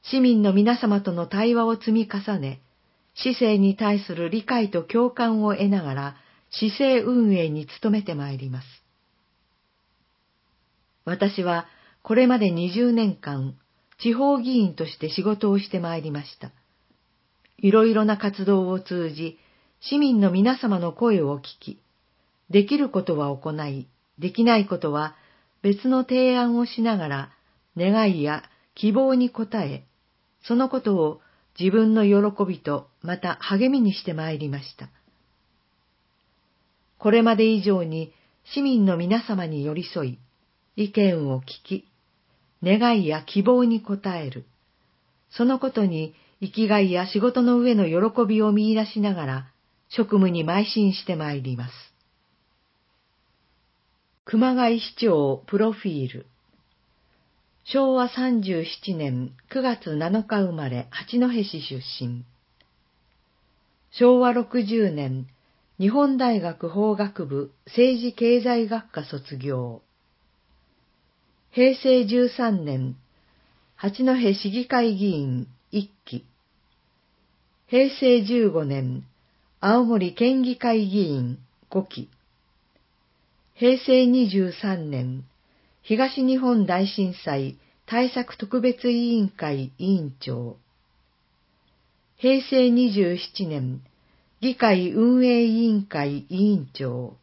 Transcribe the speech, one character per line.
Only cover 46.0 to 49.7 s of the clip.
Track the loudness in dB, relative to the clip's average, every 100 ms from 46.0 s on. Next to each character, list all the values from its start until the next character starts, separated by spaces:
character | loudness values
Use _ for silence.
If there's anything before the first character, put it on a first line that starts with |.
| -6 _ _ _
生 | -8
き | -2 2
が | 2
い | 2
や | 0 -2
仕 | 0
事 | 0 2
の | 2 4
上 | 4 2
の | 2
喜 | 2 0 0 2
び | 2
を | 4
見 | 2 2
出 | 0 -2
し | -2
な | -2
が | -2 -4
ら、 | -6 -10 _ _